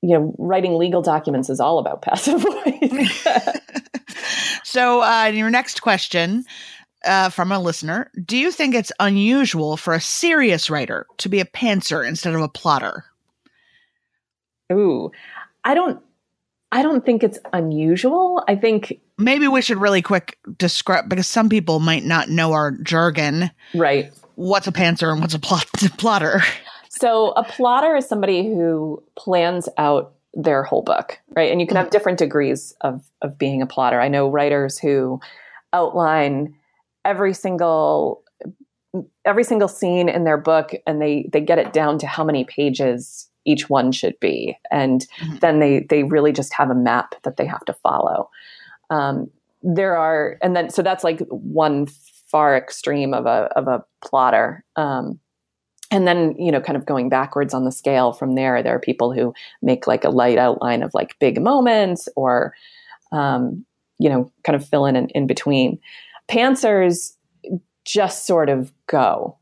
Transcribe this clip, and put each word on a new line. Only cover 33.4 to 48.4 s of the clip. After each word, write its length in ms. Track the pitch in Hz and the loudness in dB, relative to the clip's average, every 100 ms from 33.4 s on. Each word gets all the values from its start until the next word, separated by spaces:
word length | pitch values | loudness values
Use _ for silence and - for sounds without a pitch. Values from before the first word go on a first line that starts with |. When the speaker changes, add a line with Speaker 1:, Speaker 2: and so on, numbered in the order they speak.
| 139 139 | -4 -2
Speaker 1:
a 60 | 131 | -4
plotter. 320 | - 127 120 | -2 0 2
I 80 | 131 | 0
know 220 | 139 139 | 2 0
writers 480 | 147 143 143 139 - | 0 0 0 -2 -4
who 400 | 151 139 131 131 - - - - _ | 0 0 0 -6 -12 -20 -20 -20 _
outline 840 | 180 170 185 160 156 143 139 147 - _ _ _ _ | -2 0 0 2 2 2 0 -6 -10 _ _ _ _
every 300 | - 196 196 | -4 0 0
single, 880 | 190 196 180 170 160 151 151 147 - _ _ - - - _ _ 185 - _ 214 | -2 -4 -2 0 2 2 0 0 -4 _ _ -20 -18 -20 _ _ -12 -12 _ 0
every 180 | 202 | 0
single 240 | 240 226 196 | 2 2 0
scene 400 | - 190 175 175 | 0 -2 2 0
in 160 | - | 0
their 140 | 165 151 | 0 0
book, 340 | 156 160 151 - - | 2 2 0 -6 -4
and 140 | 151 | -2
they, 260 | 151 147 - | 0 -2 0
they 80 | 151 | -2
get 180 | 151 170 | 2 2
it 140 | - | 2
down 240 | 156 151 151 | 0 0 0
to 80 | 151 | -4
how 160 | - | -2
many 220 | 156 147 127 | -2 0 -2
pages 840 | - 143 131 135 123 - - - _ | -2 -2 0 0 -2 -6 -18 -20 _
each 260 | - 151 - | 0 0 2
one 220 | 139 127 | 2 2
should 260 | 131 95 - | 0 -2 -2
be. 360 | 95 65 57 - - | -2 -2 -4 -10 -4
And 340 | 147 135 127 - - | 0 2 0 -2 -12
Speaker 2:
Mm-hmm. 140 | 165 151 | -12 0
Speaker 1:
then 200 | 170 151 | 2 4
they, 200 | 147 139 143 | 4 2 2
they 140 | 151 | 2
really 280 | 143 156 147 | 2 2 2
just 220 | 143 135 | 0 -4
have 160 | - 131 | 0 2
a 60 | 127 | 2
map 400 | 123 120 - - | 2 0 -2 -8
that 120 | - - | -10 -6
they 100 | 143 | -6
have 200 | - - | -6 -8
to 80 | |
follow. 560 | - - - - - - - | -4 -2 0 -2 -2 -6 -12